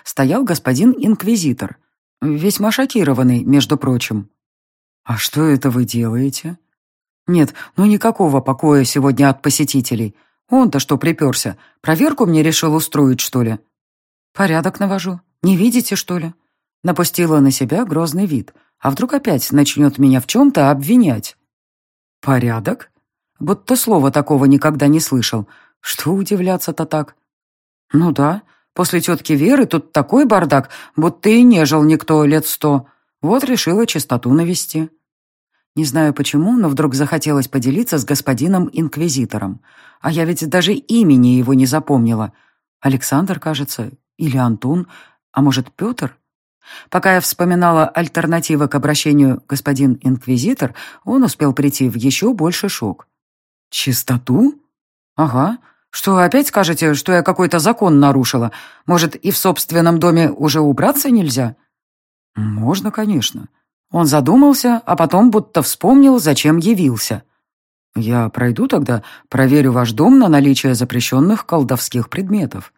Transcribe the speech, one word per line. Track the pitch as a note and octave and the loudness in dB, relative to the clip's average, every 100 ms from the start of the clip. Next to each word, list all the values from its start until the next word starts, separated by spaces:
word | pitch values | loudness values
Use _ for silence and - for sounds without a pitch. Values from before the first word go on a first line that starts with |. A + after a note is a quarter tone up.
стоял | - - C3+ G3+ | -14 -4 0 0
господин | B3+ E3 - B2+ A3+ B3+ | -2 -2 -2 2 2 2
инквизитор. | G3 G#3+ F#3 A3+ D#3 A#2 G2 - _ _ _ _ | 0 -2 0 -2 -2 -4 -8 -12 _ _ _ _
Весьма | D3 D3 F#3 - G#3+ | -6 -2 -2 -2 -2
шокированный, | A3 C4+ A#3 D3+ B2+ B2+ A#2+ | -2 -2 0 0 2 2 2
между | A#2+ C#3+ - D3 | 2 2 2 -2
прочим. | C3+ B2 - G#2+ G2 _ _ _ _ _ _ _ | -2 -2 -4 -8 -8 _ _ _ _ _ _ _
«А | - A2+ | -10 -6
что | - D3 | -4 -2
это | D#3 C#3 C#3 | 0 2 0
вы | B2 | -2
делаете?» | A#2+ A#2+ A#2 A#2 C3+ C3+ D#3+ F3 _ _ _ _ _ _ - | -2 -2 -2 -2 -4 -6 -12 -14 _ _ _ _ _ _ -2
«Нет, | F3 D3+ - - - | 0 0 -2 -12 0
ну | G#3 | 2
никакого | G#3 A3+ - F3 C3+ | 2 0 0 0 0
покоя | B2+ C3 D#3 D3 | -2 -2 2 2
сегодня | B2+ C#3+ C#3 C3 C#3 | 2 0 0 2 2
от | C3+ | 0
посетителей. | D3 - D3 C#3 A#2+ A2+ A2 - _ _ _ | -4 -2 -2 -2 -4 -6 -6 -10 _ _ _
Он-то | B3+ A#3+ C#3+ | 2 2 0
что | - C#3 | -2 -2
припёрся? | D#3 D#3+ C#3+ - A2+ G2 _ _ | -2 -2 -2 -2 -6 -10 _ _
Проверку | - D#3+ D4 D4 G3 | -4 0 0 0 0
мне | D#3+ | 2
решил | D#3 D#3 D#3+ | 2 0 0
устроить, | D#3 D3+ D3+ C#3 B2 | -2 -2 0 0 0
что | - C3 | -4 -2
ли?» | A2+ A2 - _ _ _ _ _ _ | -2 -4 -10 _ _ _ _ _ _
«Порядок | - G3 D#3+ E3+ - | -4 -2 0 -2 -4
навожу. | G3+ G3 F3 F3+ - _ | -4 -4 -6 -10 -14 _
Не | F3+ F#3 | 0 2
видите, | A3+ A#3+ A#3+ | 2 0 -2
что | G3 - F3+ | -6 -6 -8
ли?» | E3 - _ _ _ _ | -8 -12 _ _ _ _
Напустила | F3 E3+ E3+ - E3+ D#3 | -6 -2 -2 -2 0 4
на | C#3 | 2
себя | C3 A#2+ E3+ | 2 -2 -2
грозный | A#3 D#3 E3 E3 G3 | -2 -2 -4 -2 -2
вид. | C3+ - _ _ _ | -4 -8 _ _ _
А | C3+ | -4
вдруг | C3+ B3 | -2 -2
опять | C#4 B3+ C#3+ - | -2 -2 -2 0
начнёт | C#3+ C#3+ - C#3+ C3+ | 0 0 2 0 2
меня | C#3 C3 | 2 2
в | - | 0
чём-то | A3+ C#4+ C4 C#3 | 2 2 4 2
обвинять? | C#3+ C#3 B3 F#3+ A2 - - _ _ _ _ _ _ _ _ | 2 2 2 2 0 -6 -18 _ _ _ _ _ _ _ _
«Порядок?» | - C3 B2 A2+ G#2 A#3 - _ _ _ _ _ | -2 0 0 -4 -6 -8 -12 _ _ _ _ _
Будто | D3+ G3+ - B3 | -4 -4 -2 -2
слова | - F#3+ C3+ | 0 2 2
такого | D3 C#3+ D3 | 0 0 2
никогда | C#3 C#3 D#3 D3+ C#3+ | 4 4 2 0 2
не | D#3 | 2
слышал. | D3+ C3 A2 A2+ G2+ _ _ _ | 0 -2 -2 -6 -8 _ _ _
Что | - - D3 | -14 -8 -4
удивляться-то | G3 G3 G3+ F#3 F#3 - D3+ | -4 -2 -2 -2 -4 -6 -8
так? | D#3+ D#3 C#3+ _ _ _ _ _ _ _ _ | -4 -4 -6 _ _ _ _ _ _ _ _
«Ну | D3 E3+ | -2 -2
да, | D3 C#3+ G3 - _ _ | 0 -2 -4 -10 _ _
после | - F3+ F3 | -8 -4 -4
тётки | E3+ E3 - | -2 -6 -2
Веры | D3+ E3 C4+ A#3+ | 0 2 2 2
тут | D#3+ - | -2 -2
такой | - C3+ B3 C#4 | -4 0 2 2
бардак, | G3+ D#3+ C#3 - - - - | 2 2 0 -2 -10 -10 -2
будто | D#3+ - G#3 | -2 0 2
и | A3+ | 6
не | B3 G3+ | 6 6
жил | D3 D#3 | 4 4
никто | D3+ D#3 - D#3 | 4 2 2 2
лет | D3 D#3 D3+ | 4 2 -2
сто. | - D3+ C#3 B2+ _ _ _ | -4 -2 -2 -4 _ _ _
Вот | D3+ A#3+ | -2 0
решила | C4+ A#3+ - F#3 A#3 | 0 -2 0 0 0
чистоту | D#3+ - A#2+ B2 | -4 -4 -4 0
навести». | C#3+ E3+ F3 - D#3+ D#3+ - _ _ _ _ _ _ _ - | 0 2 -4 -6 -6 -8 -10 _ _ _ _ _ _ _ -6
Не | |
знаю | D3+ C#3+ D3+ | -2 0 0
почему, | C#3+ C#3+ D3 F3 B3 | 0 -2 0 0 2
но | F3 | 0
вдруг | C#3 D3+ | 0 -2
захотелось | C3 D3 D#3+ D3+ C#3+ B2+ | -2 -2 -2 -2 -2 -2
поделиться | C3+ B2 D3 A#3+ D#3 | -2 -2 -2 -2 -4
с | |
господином | - - - B2+ D#3 F#3+ F3 | -2 -4 -2 -2 0 0 -2
инквизитором. | - D#3+ D3 E3+ C3 A#2 G#2 G2 - _ _ - _ | -4 -6 -4 -4 -4 -4 -6 -8 -12 _ _ -20 _
А | - | -4
я | E3 | -2
ведь | E3 F3 D#3 | -2 -4 -2
даже | F3+ F#3 | 0 0
имени | A#3+ - A#3 G3 C3 B2 | -2 -2 2 4 4 4
его | B2+ B2 | 4 2
не | C3+ C3+ | 2 2
запомнила. | D#3 D3 C#3 A2+ A2+ G#2+ - _ _ _ _ | 0 0 0 0 -2 -6 -10 _ _ _ _
Александр, | C#3 C3+ - C#3 F#3+ F3 | -2 -2 -2 -2 -2 -4
кажется, | D#3+ D3 C#3 - A2+ - _ _ | -6 -6 -6 -8 -12 -14 _ _
или | D#3+ C3 | -4 0
Антон, | B2 A2 B2+ E3+ F3 - - _ _ | 0 -2 -2 -4 -4 -14 -20 _ _
а | - | 0
может, | C#3+ C3 B2 | 0 0 -6
Пётр? | - G#3 B3 C#3+ - _ _ _ _ _ - - | -8 -8 -6 -10 -12 _ _ _ _ _ -20 -8
Пока | F#3 F#3+ | -2 2
я | F#3 | 2
вспоминала | - - F3 F3+ F3 E3 D#3 | 0 -2 0 2 2 2 2
альтернативы | - E3+ - E3 E3+ - D3+ D3 | 0 -4 -4 -2 -4 -2 -2 0
к | |
обращению | C#3+ C#3+ D3+ D#3 D3 C3+ B2 - | -2 -2 -2 2 4 4 2 -4
«господин | C#3 - C3+ C#3 B2 | -8 -4 0 0 0
инквизитор», | C3 B2+ - B2+ D#3 C4+ C3+ - - - | -2 -4 -2 -2 -2 -2 -4 -8 -20 -16
он | - B3+ | -4 0
успел | B3+ - D3 | 0 0 -2
прийти | B2+ C#3+ C#3 C3 | 0 -2 0 -2
в | |
ещё | A2+ C3 C3+ G#3 | 0 -2 0 -2
больший | A#3 D#3 F3 G3+ | 0 -2 -2 -6
шок. | - A2 - _ _ _ _ _ _ _ | -6 -8 -8 _ _ _ _ _ _ _
«Чистоту?» | - - A#2 - B2 B2 B2+ C4+ C#4+ _ _ _ _ _ - | -8 -4 -4 -2 -4 0 2 2 0 _ _ _ _ _ -4
«Ага. | D#3 B2 D#3+ A#3+ - _ _ | -2 0 -2 -4 -12 _ _
Что, | - - F#3+ | -8 0 2
опять | F3 C4+ C#4+ | 4 2 0
скажете, | - E3+ E3 D#3+ | 0 -2 0 0
что | D3 - | -2 0
я | F3+ | 0
какой-то | F3+ F3+ F3 F3 | 0 0 0 0
закон | D#3 A#3+ F#3+ D3 | 0 0 2 4
нарушила? | C#3+ C3+ A#2+ B2+ A#2 - - - - | 4 2 0 -2 -4 -8 -20 -16 -2
Может, | E3+ D#3+ - | 0 0 -4
и | F#3+ | -6
в | - | -2
собственном | F#3+ F3 - E3 E3 E3+ | -2 -2 -2 0 2 2
доме | F3 E3 D#3+ | 2 2 2
уже | - D3+ D3 | 0 -2 0
убраться | D3+ C3 A3 D4 C#4+ | 0 2 0 0 0
нельзя?» | A#3+ D#3+ B2 A#2+ C3 _ _ _ _ _ _ _ - | 0 0 -2 -4 -6 _ _ _ _ _ _ _ -8
«Можно, | G#2+ G#2 A2+ G3 G#3+ | -6 -4 -2 -2 -4
конечно». | G#3+ G#3+ E3+ G2+ - - _ _ _ _ | -6 -2 -2 -4 -8 -16 _ _ _ _
Он | F3 D#3+ | -2 2
задумался, | D3+ C3 A#3 C#4+ C4+ B3 A#3 - | 2 4 4 6 4 0 -2 -2
а | F3 | 0
потом | E3 F3+ A#3+ | 2 4 4
будто | G#3+ - E3+ | 2 0 -2
вспомнил, | - - F#3+ C4+ C#4 B3+ | -2 -2 2 6 6 4
зачем | D#3 C#3 D3 E3 | 2 0 2 2
явился. | E3 G#3+ D3+ A2+ - G#2+ - _ _ _ _ _ _ - | 2 2 0 -2 -6 -8 -10 _ _ _ _ _ _ -8
«Я | A2+ A#2+ A2+ | -2 -2 -2
пройду | - B2 A#2 C4+ | -2 -2 -2 0
тогда, | - C#3 A#2+ - - _ | 0 0 -4 -6 -20 _
проверю | B2 C3 D3 C3+ | 0 2 4 4
ваш | B2 A#2 | 2 -2
дом | A2+ F3 C4+ | 0 4 6
на | G#3+ | 6
наличие | D3 C#3 C3+ C3+ | 4 4 2 0
запрещённых | A#2+ A#2+ B2 - B2+ E3 G#3+ | -2 -2 -4 -2 0 2 0
колдовских | - E3 B2+ B2+ - B2 A#2 | -2 -2 0 -2 -4 -6 -6
предметов». | - F#3+ G#3 C#3+ F#2+ - | -6 -4 -4 -4 -8 -18